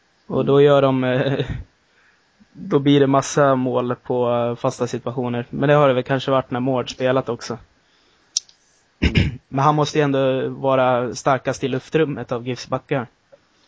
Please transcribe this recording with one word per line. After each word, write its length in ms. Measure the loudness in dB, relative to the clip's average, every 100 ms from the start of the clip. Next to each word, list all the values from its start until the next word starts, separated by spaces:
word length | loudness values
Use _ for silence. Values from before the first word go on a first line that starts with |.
| _ _ -8
Och 180 | -4 2
då 160 | 4
gör 200 | 6 6
de, 220 | 4 2
eh, 420 | 0 0 0 -2 -4 -8 -12 _ _ _
<laughs> 520 | _ _ _ _ _
då 260 | -16 -2 0
blir 200 | 4 4
det 80 | 4
massa 480 | 2 0 2 2 2
mål 400 | 0 -2 -2 -6
på, 360 | -4 -2 0
eh, 240 | 0 -2 -2
fasta 320 | -4 -4 -6
situationer. 580 | -6 -8 -6 -6 -6 -6
Men 200 | -2 2
det 60 | 4
har 120 | 4
det 60 |
väl 100 | 2
kanske 280 | 0 -4 0
varit 200 | -2 0
när 80 | -4
Mård 320 | -2 -2 -4
spelat 380 | -4 0 0 -2
också. 280 | -6 -8 -12 -14 _ _ _ _ _ _ -8 -8 _ _ _ _ -4
<clears throat> 480 | 0 0 -2 -6 _
Men 180 | 0 2
han 100 | 2
måste 220 | 0 0
ju 60 |
ändå 460 | 0 2 0 0 -4
vara 680 | -4 0 2 2 2 -2 -4
starkast 480 | -2 0 -2 -4
i 40 | -4
luftrummet 640 | -4 -2 0 0 -2 -6
av 160 | -6 -6
gifs 200 | -8 -6
backar. 400 | -8 -4 -6 -6 _ _ _ _ _